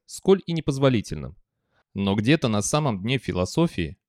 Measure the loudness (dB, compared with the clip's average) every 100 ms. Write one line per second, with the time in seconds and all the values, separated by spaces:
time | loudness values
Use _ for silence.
0 | -18 -4 2 2 0 -6 -4 2 2 2
1 | -2 -8 -12 -16 _ _ _ _ _ -4
2 | -2 2 4 2 2 0 0 0 0 -2
3 | -2 -4 -2 -2 -2 0 0 -2 -6 -8